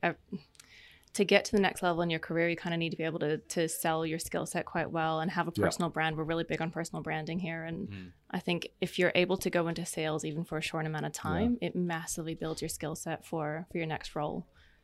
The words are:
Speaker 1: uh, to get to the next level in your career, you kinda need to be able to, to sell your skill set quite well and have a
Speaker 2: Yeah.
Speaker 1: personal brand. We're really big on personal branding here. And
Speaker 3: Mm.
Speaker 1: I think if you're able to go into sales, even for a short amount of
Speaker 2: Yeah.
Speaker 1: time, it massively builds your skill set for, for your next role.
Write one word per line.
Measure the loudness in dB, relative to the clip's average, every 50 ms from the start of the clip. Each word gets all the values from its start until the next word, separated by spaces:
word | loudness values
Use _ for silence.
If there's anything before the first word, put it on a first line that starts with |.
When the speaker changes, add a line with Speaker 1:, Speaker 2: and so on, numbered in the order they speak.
| 0
Speaker 1:
uh, | 0 0 -2 -6 -12 -12 -12 -12 _ _ -20 -20 -20 -20 -20 -20 -20 -20 -20 _ _ 0
to | 2 4
get | 6 6 6 6
to | 6 4
the | 6
next | 6 6 4 2
level | 2 2 4 4 2
in | 2
your | 2 0
career, | -2 0 2 2 2 2
you | 2
kinda | 0 -2 -2 0
need | 0 0 0
to | 0
be | -2 -2
able | -2 -2 0
to, | 0 0 0 0
to | -4 -4 0 0 0 0
sell | 0 0 0 0 2 2 0
your | -2 -2 -4
skill | -4 -4 -2 -2 -2
set | -2 -2 -4 -4
quite | -2 -2 -2 -2 0
well | 0 0 2 2 2 2
and | 0 0
have | 0 0 0
a | 0 2
Speaker 2:
Yeah. | 2 2
Speaker 1:
personal | 4 4 2 0 0
brand. | 0 2 0 2 2
We're | 0 0
really | 0 0 0 0
big | 0 -2 -2
on | -2 -2 -2
personal | -4 -4 -4 -6 -6 -4
branding | -4 -4 -4 -2 -2 -2 -2
here. | -2 -2 -4 -4 -6
And | -6 -6 -6 -6 -6
Speaker 3:
Mm. | -8 -8 -10 -12 -14 -18 _ -6 -6
Speaker 1:
I | -4
think | 0 0 0 0 -2 -6 -6 _
if | -4 -2 2 4
you're | 4 4 6
able | 4 4 4 2
to | 0 0 2
go | 2 2 2 2
into | 0 -4 -4
sales, | -6 -4 -2 0 0 0 -2 -2
even | -2 -4 -4 -4
for | -4 -4 -4
a |
short | -4 -2 -2 -2 -2
amount | -2 -2 -2 -2
of | -4 -4
Speaker 2:
Yeah. | -4 -2
Speaker 1:
time, | 0 2 2 4 2 2 2 0
it | -2 0
massively | 0 0 0 0 -2 -4 -4 -6 -4 -4 -4 -6
builds | -4 -4 -4 -4 -4
your | -4 -6
skill | -4 -4 -4 -4 -4
set | -4 -4 -4 -6 -6 -6
for, | -4 -4 -2 -2 -2 -2 -4 -6 -4
for | -4 -2
your | -2
next | -2 -2 -4 -6 -6 -4
role. | -2 -2 -2 -2 -4 -6 -8 _ -20 -20 -20 -20 _